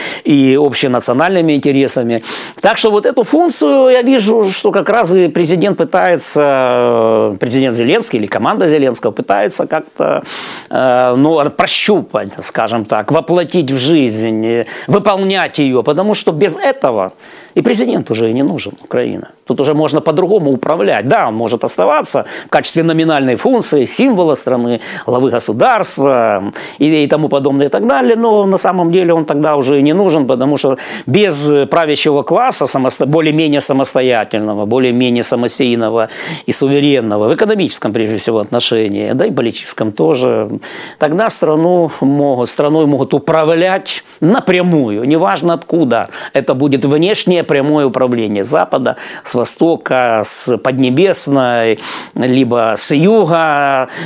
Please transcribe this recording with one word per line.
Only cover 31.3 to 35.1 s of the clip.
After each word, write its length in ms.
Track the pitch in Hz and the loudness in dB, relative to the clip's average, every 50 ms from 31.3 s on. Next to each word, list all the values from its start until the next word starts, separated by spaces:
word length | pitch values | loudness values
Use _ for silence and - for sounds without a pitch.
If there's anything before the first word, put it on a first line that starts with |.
| 147 143 147 147 147 143 135 135 | 2 0 2 2 2 2 2 2
правящего 520 | 131 170 160 151 143 - - 156 143 143 | 2 0 2 0 0 0 0 0 0 0
класса, 440 | - - 165 214 247 262 240 - 147 | 0 0 0 2 2 0 0 0 -2
самосто-, 400 | 123 - 135 127 131 - - 147 | -2 -2 0 0 0 0 0 0
более-менее 540 | 131 151 165 156 156 151 156 165 147 143 143 | 0 2 2 2 2 0 0 0 2 0 0
самостоятельного, 1080 | - - 143 135 135 - - 131 127 127 120 110 101 - - 107 107 107 104 104 104 | 0 0 0 0 0 0 0 0 2 2 0 0 -2 -2 -4 -4 -4 -2 -4 -4 -2
более-менее 560 | 107 123 131 127 127 120 123 127 123 | 0 0 0 2 2 2 0 0 0